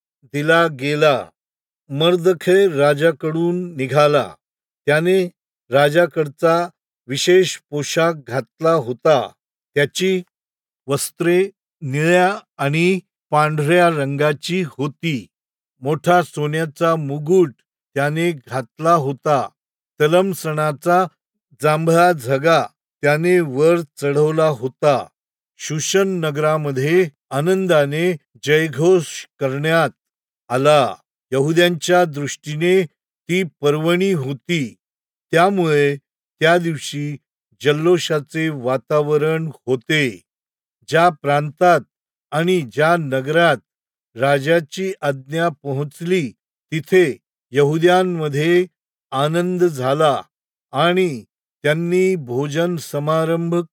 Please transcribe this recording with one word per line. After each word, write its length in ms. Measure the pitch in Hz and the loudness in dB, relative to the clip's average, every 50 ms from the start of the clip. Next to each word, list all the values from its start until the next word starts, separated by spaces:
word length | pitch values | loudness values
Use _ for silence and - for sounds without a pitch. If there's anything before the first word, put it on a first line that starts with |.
| _ _ _ _ | _ _ _ _
दिला 440 | _ 120 - 147 147 156 165 165 170 | _ _ -8 -4 0 2 2 2 2
गेला. 640 | 165 151 120 135 143 151 151 156 151 139 113 92 - _ _ _ _ _ _ _ _ _ _ _ - | 0 -2 -4 -6 -4 0 2 2 2 2 0 -2 -8 _ _ _ _ _ _ _ _ _ _ _ -10
मर्दखै 800 | 139 143 160 175 180 175 165 185 185 151 - 180 180 196 202 190 | -4 -2 0 2 2 2 2 0 0 0 0 2 2 4 4 2
राजाकडून 1080 | 156 135 143 147 147 143 156 165 156 - - 156 156 165 170 175 175 180 180 175 170 | 2 2 2 2 2 2 0 0 0 -2 -4 -4 -2 -2 -2 -2 -2 -4 -6 -8 -8
निघाला. 580 | 135 135 127 131 147 147 147 151 139 113 92 - _ _ _ _ _ _ _ _ _ _ | -6 -6 0 2 4 4 4 4 2 0 -4 -8 _ _ _ _ _ _ _ _ _ _
त्याने 440 | 147 147 156 165 180 185 190 185 175 - _ _ _ _ _ _ - | 0 0 0 2 2 0 0 0 -2 -6 _ _ _ _ _ _ -2
राजाकडचा 960 | 123 139 147 147 147 170 175 160 - 165 156 147 - - 170 165 165 170 175 175 - _ _ _ _ _ _ | 2 2 2 4 2 2 0 0 0 -4 -4 -4 -4 -2 0 2 2 0 -2 -4 -10 _ _ _ _ _ _
विशेष 520 | - 131 139 - 180 180 190 185 156 - - _ _ | -10 -8 -4 2 4 4 4 4 2 -2 -10 _ _
पोशाख 420 | 147 147 135 - - 165 165 170 165 151 127 | -8 -6 -6 -4 -2 -2 0 0 -2 -6 -8
घातला 460 | - 117 - 113 - _ - 156 160 | -8 -8 -8 -8 -8 _ -2 0 0
होता. 560 | 165 160 120 117 127 - - 160 151 127 107 92 - _ _ _ _ _ _ _ - | 2 0 0 -4 -6 -2 2 2 2 2 0 -4 -10 _ _ _ _ _ _ _ -2
त्याची 480 | 143 143 - - - 185 190 190 180 175 _ _ _ _ _ _ _ _ _ _ _ _ | -2 -2 -2 -2 -2 -2 -2 -2 -2 -4 _ _ _ _ _ _ _ _ _ _ _ _
वस्त्रे 640 | 127 139 143 - - - - 165 170 175 180 196 202 - _ _ _ _ _ | -6 -4 -4 -6 -6 -8 -4 0 2 2 2 0 -2 -4 _ _ _ _ _
निळ्या 580 | 160 131 131 147 156 165 175 180 180 185 208 220 - _ _ | -10 -6 -4 -2 2 2 4 4 4 2 0 -4 -10 _ _
आणि 440 | - 143 139 147 160 170 180 190 180 - _ _ _ _ _ | -6 -4 -2 0 0 0 0 0 -2 -4 _ _ _ _ _
पांढऱ्या 580 | 151 151 151 151 156 151 143 147 175 175 175 170 | 0 0 2 0 0 -2 0 2 2 4 4 2
रंगाची 720 | 165 147 139 139 143 143 147 151 151 - - - 170 190 180 | 2 0 -4 -4 -2 0 0 0 -2 -4 -6 -6 -4 -4 -4
होती. 600 | 135 - - 139 151 135 _ - 165 147 117 87 - _ _ _ _ _ _ _ _ _ _ | -6 -6 -6 -8 -8 -8 _ -6 -6 -6 -6 -8 -12 _ _ _ _ _ _ _ _ _ _
मोठा 420 | 127 139 160 147 - 175 175 180 | -6 -4 -4 -2 0 2 2 2
सोन्याचा 760 | 160 - - 156 147 147 151 160 165 151 139 - 170 165 165 | 2 -2 -6 -6 -6 -4 -4 -4 -6 -6 -4 -2 -2 0 0
मुकुट 580 | 160 147 135 139 151 147 151 185 190 175 143 110 _ _ _ _ _ _ _ - | -2 -4 -6 -8 -6 -2 2 2 2 2 2 -2 _ _ _ _ _ _ _ -6
त्याने 380 | 139 139 147 151 160 170 175 | -4 -2 -2 -2 -2 -2 -4
घातला 600 | 165 135 - - 123 135 127 - _ - 156 165 175 | -4 -6 -10 -8 -8 -8 -8 -10 _ -4 0 2 2
होता. 540 | 170 135 139 139 117 - 156 147 131 107 98 _ _ _ _ _ _ _ _ _ - | 2 2 -2 -6 -4 -2 -2 0 0 -2 -4 _ _ _ _ _ _ _ _ _ -2
तलमसणाचा 1080 | 151 151 170 180 190 196 180 - - 160 151 151 151 151 147 127 - 170 175 180 185 165 _ _ _ _ _ _ _ _ 135 - | 0 2 2 2 2 0 -2 -6 -8 -6 -4 -4 -4 -4 -4 -4 -2 0 2 2 0 -2 _ _ _ _ _ _ _ _ _ -4
जांभळा 500 | 139 151 151 156 165 165 165 170 175 180 | 0 0 0 0 2 2 4 4 6 4
झगा 540 | 175 151 110 123 135 135 143 165 165 147 113 - | 4 0 -2 -2 -2 0 2 2 2 2 0 -2
त्याने 680 | _ _ _ _ _ _ - 143 147 156 165 180 180 180 | _ _ _ _ _ _ 0 0 0 0 2 2 2 2
वर 400 | 170 143 123 135 151 165 175 170 165 - _ | 2 0 0 2 2 2 2 2 -2 -6 _
चढवला 520 | - 143 143 143 147 151 156 156 160 160 156 | -6 -4 -2 0 2 2 2 2 2 0 0
होता. 580 | 147 110 123 131 - _ 160 147 139 117 90 - _ _ _ _ _ _ _ _ _ | 0 -2 -6 -8 -6 _ 2 2 2 0 -2 -8 _ _ _ _ _ _ _ _ _
शूशन 520 | - - - 151 160 - - - 190 196 190 | -14 -10 -8 -6 -6 -4 -2 0 0 0 0
नगरामध्ये 1000 | 190 175 160 156 147 147 151 156 156 156 151 143 135 127 135 147 170 185 180 151 - _ _ - | -2 -2 -4 -4 -2 -2 -2 0 0 -2 -2 -4 -4 -4 -2 0 2 2 2 0 -4 _ _ -8
आनंदाने 880 | - 139 147 180 190 190 190 180 170 151 143 143 143 156 170 185 170 147 _ _ _ _ | -6 -2 0 0 0 0 0 2 2 2 2 0 0 -2 -2 -2 -2 -4 _ _ _ _
जयघोष 840 | - 139 151 156 160 156 131 127 160 175 190 175 151 - - - - - _ - | -2 0 2 2 2 0 -2 0 2 4 4 2 2 -2 -10 -16 -18 -18 _ -6
करण्यात 520 | 139 135 131 143 147 160 165 165 156 120 - _ _ _ _ _ _ _ _ _ _ - | -6 -4 -4 -4 -2 0 0 0 0 0 -4 _ _ _ _ _ _ _ _ _ _ -6
आला. 460 | 120 131 139 147 151 147 127 107 90 - _ _ _ _ _ _ | -2 0 2 4 4 4 2 0 -4 -8 _ _ _ _ _ _
यहुद्यांच्या 720 | 127 135 135 151 165 170 175 175 180 160 - - 180 180 180 | -2 0 0 2 2 2 2 2 2 -2 -2 2 2 2 2
दृष्टीने 840 | 165 139 143 143 131 - - - 151 151 151 165 180 185 190 180 - _ _ _ _ _ _ _ - | 2 -2 -6 -8 -8 -10 -12 -12 -10 -6 -2 0 2 2 2 0 -2 _ _ _ _ _ _ _ -4
ती 140 | 170 185 | -4 -2
पर्वणी 680 | 190 160 - _ 143 147 147 156 156 170 175 175 190 196 | -4 -4 -6 _ 0 0 0 0 0 0 0 0 0 0
होती, 640 | 185 151 127 135 143 131 _ - 175 160 135 107 - _ _ _ _ _ _ _ _ _ _ _ | 0 -2 -4 -6 -8 -8 _ -4 -4 -4 -4 -6 -10 _ _ _ _ _ _ _ _ _ _ _
त्यामुळे 640 | - 160 175 196 202 190 170 160 151 147 143 143 143 139 _ _ _ _ _ _ _ - | 2 2 2 2 2 0 0 0 2 2 2 0 -2 -4 _ _ _ _ _ _ _ 0
त्या 180 | 156 160 170 175 | 2 2 2 2
दिवशी 580 | 170 170 156 135 - - - 143 147 147 147 - _ _ _ _ _ _ 110 _ | 0 -2 -6 -6 -8 -10 -10 -8 -8 -8 -10 -12 _ _ _ _ _ _ _ _
जल्लोषाचे 880 | - 143 147 151 156 175 180 165 - - 160 151 143 - - 160 160 160 | -2 0 0 2 2 0 0 0 0 -2 -4 -4 -6 -6 -6 -6 -4 -4
वातावरण 1040 | 151 135 117 123 131 135 - - 151 151 151 147 151 147 147 156 160 160 160 160 - - _ | -6 -6 -4 -4 -4 -4 -4 -2 -2 -2 0 0 0 0 0 -2 -2 -4 -6 -8 -10 -10 _
होते. 560 | 123 131 123 - - 156 156 139 120 98 85 _ _ _ _ _ _ _ _ _ _ _ _ _ - | -4 -4 -4 -2 -2 -2 0 0 -2 -4 -8 _ _ _ _ _ _ _ _ _ _ _ _ _ -2
ज्या 200 | 143 160 170 180 | 0 2 2 2
प्रांतात 720 | 160 - - 139 143 147 151 151 139 - 180 180 170 143 110 _ _ _ _ _ _ _ _ _ | 2 0 -2 -2 0 0 -2 -4 -2 2 4 4 4 2 0 _ _ _ _ _ _ _ _ _
आणि 300 | 143 151 165 175 185 180 139 110 | -4 -2 0 0 0 0 -2 -4
ज्या 240 | - 139 151 160 175 | -2 0 2 2 2
नगरात 600 | 170 160 139 131 135 127 139 156 165 170 165 143 117 - _ _ _ _ _ _ _ _ _ - | 0 -2 -2 -4 -4 -2 -2 0 2 2 2 2 0 -4 _ _ _ _ _ _ _ _ _ -6
राजाची 800 | 113 131 139 143 143 135 151 165 170 156 - - 185 190 190 196 - | -2 0 0 0 0 2 0 0 0 0 -4 -8 -8 -6 -6 -6 -6
आज्ञा 480 | 156 143 139 135 131 139 151 165 170 170 | -4 -6 -6 -6 -8 -8 -6 -4 -4 -4
पोहोचली, 840 | 143 - - 143 135 135 151 143 - - 170 175 185 185 147 113 95 _ _ _ _ _ _ _ | -4 -6 -8 -8 -6 -6 -6 -8 -10 -10 -4 -2 -2 -2 -2 -4 -8 _ _ _ _ _ _ _
तिथे 460 | 160 160 143 - 190 185 175 143 107 - _ _ _ _ _ _ | -8 -8 -2 2 4 4 4 2 0 -6 _ _ _ _ _ _
यहुद्यांमध्ये 1160 | 123 135 143 143 156 165 160 180 180 185 185 185 175 165 156 151 139 143 151 165 175 180 185 175 _ _ _ _ _ _ _ _ | 0 0 2 2 2 2 4 4 4 4 2 0 -2 -4 -4 -4 -4 -2 0 2 2 2 0 -2 _ _ _ _ _ _ _ _
आनंद 540 | 131 135 143 151 160 175 175 185 180 175 180 | -4 -2 -2 0 0 0 -2 -2 0 0 0
झाला 580 | 175 151 127 127 131 139 151 160 147 131 101 - _ _ _ _ _ _ _ _ _ | 0 0 -2 -2 -2 0 2 2 2 2 0 -4 _ _ _ _ _ _ _ _ _
आणि 520 | - 131 156 175 180 185 190 170 139 113 95 _ _ _ _ _ _ _ | -4 0 0 2 2 0 0 -2 -4 -6 -12 _ _ _ _ _ _ _
त्यांनी 540 | - 143 151 165 170 170 180 185 185 190 190 | -2 -2 -2 -2 -2 -2 0 0 2 0 0
भोजन 600 | 175 135 117 120 131 143 147 139 160 170 180 175 | -2 -4 -6 -4 -4 -4 -4 -2 -2 -2 -2 -4
समारंभ 800 | 156 - - - 143 147 151 160 160 160 160 165 165 170 170 170 175 170 - | -6 -8 -8 -8 -6 -2 -2 -2 0 0 -2 -2 -2 -2 -2 -2 -4 -4 -6